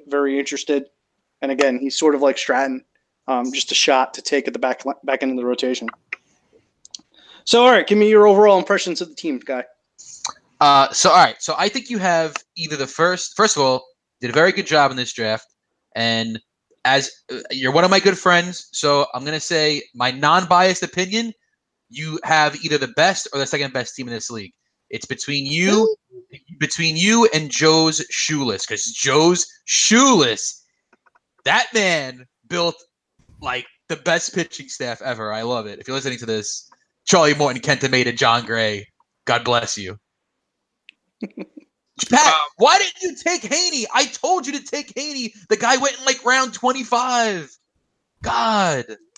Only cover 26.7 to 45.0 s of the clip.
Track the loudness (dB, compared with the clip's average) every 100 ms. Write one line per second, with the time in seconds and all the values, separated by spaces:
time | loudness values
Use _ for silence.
26.7 | -4 -4 0 2 4 4 2 -4 0 4
27.7 | 4 2 0 -6 -6 -4 -2 -4 -4 -6
28.7 | -8 -8 -6 0 4 4 2 -2 _ -4
29.7 | 0 4 4 6 4 2 -2 -8 -10 _
30.7 | _ _ _ _ _ _ _ -2 0 0
31.7 | 0 0 -2 -4 -12 -20 _ -8 -4 -4
32.7 | -6 _ _ _ _ _ -12 -8 -8 -10
33.7 | _ -12 -6 -2 -2 -2 -6 -8 -10 -16
34.7 | -10 -10 -8 -8 -8 -8 -6 -6 -6 -8
35.7 | -14 -10 -8 -6 -8 -6 -6 -6 -12 -14
36.7 | _ _ _ 0 2 4 2 0 -2 -4
37.7 | -2 0 0 0 0 2 2 0 -2 -2
38.7 | -4 -12 _ _ _ -2 -2 0 0 -2
39.7 | -8 -10 -14 _ _ _ _ _ _ _
40.7 | _ _ _ _ -16 -16 -14 -18 -20 _
41.7 | _ _ -10 0 2 4 2 -2 2 4
42.7 | 4 0 -6 -10 -6 -4 -4 -4 -4 -4
43.7 | -6 -4 -2 -2 -4 -2 -2 -4 -10 -8
44.7 | -10 -10 -12